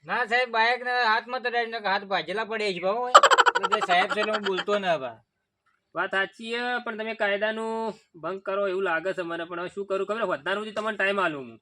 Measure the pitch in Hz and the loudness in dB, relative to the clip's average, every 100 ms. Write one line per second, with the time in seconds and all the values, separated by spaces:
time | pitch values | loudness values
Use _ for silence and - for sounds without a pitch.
0 | 151 214 233 240 240 226 226 247 247 247 | -2 -2 2 2 2 4 4 2 0 2
1 | 233 220 226 254 233 233 226 233 208 196 | 4 2 0 -4 -2 0 -2 -2 0 0
2 | 196 190 170 196 214 220 208 175 185 220 | 0 -2 -2 -4 -4 -2 -2 0 0 0
3 | 247 254 554 508 480 480 - 214 185 175 | 6 6 8 6 4 2 -2 -2 2 4
4 | 190 196 214 214 202 185 180 208 185 156 | 4 0 0 0 -2 -2 0 0 2 0
5 | 127 113 _ _ _ _ _ _ _ 156 | -2 -12 _ _ _ _ _ _ _ -4
6 | 185 196 190 - 226 233 247 247 240 214 | -2 0 -2 -6 -6 -4 -2 -4 -4 -6
7 | 220 220 208 202 214 220 226 226 226 196 | -6 -2 0 0 0 -2 -4 -4 -4 -8
8 | _ 170 156 190 196 196 202 185 190 160 | _ -10 -8 -6 -4 -2 0 0 0 0
9 | 175 180 170 170 170 175 175 202 196 190 | -2 -4 -4 -6 -6 -6 -8 -8 -4 -4
10 | 190 220 202 151 139 196 214 214 214 202 | -2 -2 0 -2 -2 -4 -4 -4 -4 0
11 | 196 202 175 147 123 113 | 0 2 0 -2 -10 -16